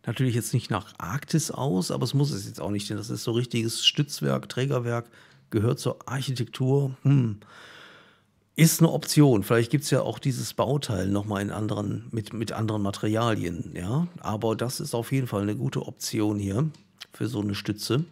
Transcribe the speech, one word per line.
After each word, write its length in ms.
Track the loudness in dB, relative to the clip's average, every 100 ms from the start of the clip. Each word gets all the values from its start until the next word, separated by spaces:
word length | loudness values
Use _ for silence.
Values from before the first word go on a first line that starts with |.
| -6
natürlich 280 | 0 0
jetzt 200 | 0 0
nicht 180 | -2 0
nach 220 | -4 -4 -12
Arktis 540 | -8 -8 0 0 0
aus, 400 | -4 0 0 0
aber 120 | -2
es 100 | 0
muss 180 | 2 0
es 160 | -2 -8
jetzt 120 | -6
auch 120 | -4
nicht, 180 | -4 -4
denn 80 | -6
das 120 | -6
ist 140 | -6
so 80 | -2
richtiges 540 | -2 0 -2 -2 2 0
Stützwerk, 640 | 2 -4 -2 -2 -2 -2
Trägerwerk, 600 | -4 0 0 -2 -4 -6 -20 -20 -20 _
gehört 280 | 0 2 0
zur 280 | -2 -4 -6
Architektur. 880 | -4 -2 -4 -6 -2 2 2 2 2
Hm. 340 | 4 4 4 -4 -12 -20 -20 -20 -20 -20 -20 _ _ _ _ 4
Ist 240 | 6 8
eine 120 | 4
Option. 520 | 4 2 6 8 6
Vielleicht 280 | 4 2 4
gibt's 200 | 0 2
ja 100 | 0
auch 180 | 0 -2
dieses 340 | -4 -2 -4
Bauteil 540 | 0 2 2 0 0 2
noch 180 | 0 0
mal 160 | -2
in 100 | -2
anderen, 560 | -2 -2 -2 -2 -4 -4
mit, 220 | -6 -6
mit 180 | -6 -6
anderen 300 | -2 -2 0
Materialien, 920 | -2 -2 0 2 2 0 -2 -4 -8 -6
ja. 320 | -2 0 -2 -4
Aber 360 | -6 -2 0 0
das 240 | -2 -4
ist 140 | -4
auf 180 | -4 -2
jeden 160 | -2 0
Fall 160 | 0
eine 120 | 0 -2
gute 300 | -2 -4 -6
Option 520 | -8 -6 0 0 0
hier 320 | 0 0 0 -4 _ _ -20
für 140 | -6 -4
so 140 | -2
eine 140 | -2 -4
Stütze. 500 | -4 -6 0 0 0